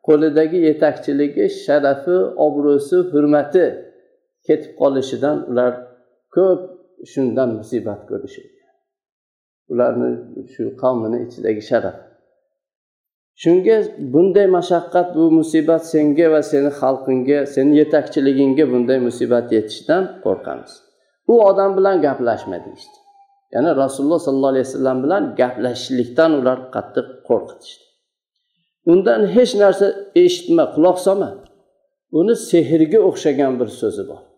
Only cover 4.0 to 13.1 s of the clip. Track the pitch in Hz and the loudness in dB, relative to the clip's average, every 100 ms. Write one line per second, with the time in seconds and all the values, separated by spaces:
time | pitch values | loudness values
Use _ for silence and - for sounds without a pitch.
4 | _ _ _ _ - 151 - - 143 135 | _ _ _ _ -2 -2 -2 -2 0 0
5 | 127 113 143 147 - 120 123 120 - _ | -4 -4 -2 -4 -4 -2 -2 -4 -18 _
6 | _ _ _ 180 190 180 180 - _ _ | _ _ _ 0 2 0 -4 -20 _ _
7 | - - 127 131 123 110 - 120 104 101 | -12 -4 -2 0 -2 -4 -8 -8 -6 -12
8 | - 104 - - - _ _ _ _ _ | -12 -12 -12 -20 -20 _ _ _ _ _
9 | _ _ _ _ _ _ _ 120 123 120 | _ _ _ _ _ _ _ -2 0 0
10 | 123 123 - - 123 - 110 - 127 123 | -4 -6 -12 -18 -18 -10 -10 -4 -4 -2
11 | 110 120 117 - - 107 107 117 98 - | -4 -6 -8 -6 -4 -4 -2 -4 -4 -12
12 | - _ _ _ _ _ _ _ _ _ | -20 _ _ _ _ _ _ _ _ _
13 | _ | _